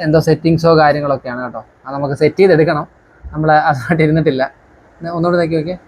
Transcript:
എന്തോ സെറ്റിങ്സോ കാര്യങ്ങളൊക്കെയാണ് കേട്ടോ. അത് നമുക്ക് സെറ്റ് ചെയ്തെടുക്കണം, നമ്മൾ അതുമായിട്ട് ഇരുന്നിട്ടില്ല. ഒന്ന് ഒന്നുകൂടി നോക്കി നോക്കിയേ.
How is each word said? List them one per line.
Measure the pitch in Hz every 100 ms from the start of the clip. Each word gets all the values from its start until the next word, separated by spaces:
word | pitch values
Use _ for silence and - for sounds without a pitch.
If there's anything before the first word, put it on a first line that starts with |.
എന്തോ | 156 160
സെറ്റിങ്സോ | 160 156 165 165 165 160
കാര്യങ്ങളൊക്കെയാണ് | 151 147 147 135 131 123
കേട്ടോ. | 123 113 - _ 131
അത് |
നമുക്ക് | 139 143
സെറ്റ് | 143 151 147
ചെയ്തെടുക്കണം, | 190 160 160 151 180 _ _ _ -
നമ്മൾ | 151 156
അതുമായിട്ട് | 151 160 135 123 165
ഇരുന്നിട്ടില്ല. | 156 160 156 131 131 - _ _ _ _
ഒന്ന് | 170
ഒന്നുകൂടി | 170 175 175
നോക്കി | 165 160
നോക്കിയേ. | 151 180